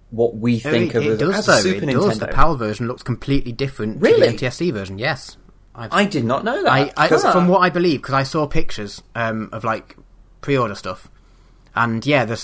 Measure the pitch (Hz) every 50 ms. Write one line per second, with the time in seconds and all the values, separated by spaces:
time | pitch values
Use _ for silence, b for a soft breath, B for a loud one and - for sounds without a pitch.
0 | _ _ - 113 117 113 - 110 110 120 120 113 - 147 147 117 113 110 - 117
1 | 107 110 110 107 - 170 196 208 202 - 160 120 101 - 185 - - 147 127 135
2 | 190 208 113 107 - - - - 143 160 160 127 113 107 107 - 120 117 123 -
3 | - - 120 - - - 139 135 - 123 113 - 135 135 - - 107 107 104 139
4 | 180 262 466 440 - 127 113 - 131 123 - - 165 175 131 104 98 95 98 98
5 | 117 151 151 - - - - - - - - - _ _ - 123 117 107 - 180
6 | 208 - - 143 117 113 131 135 - 220 254 403 381 - 131 135 143 143 - -
7 | 151 165 160 - - 233 175 180 180 180 185 190 180 180 - 175 175 180 147 120
8 | - - 135 135 135 - - 160 151 143 - - - - - - 104 101 - -
9 | - _ - 113 117 113 113 110 107 - - 110 107 113 110 104 - - - -
10 | - _ - - - _ _ _ - - 139 131 120 107 98 - - 95 95 -
11 | - - - b b b b b b b b b b b - 113 117 117 113 113
12 | - 135 147 139 117 107 117 -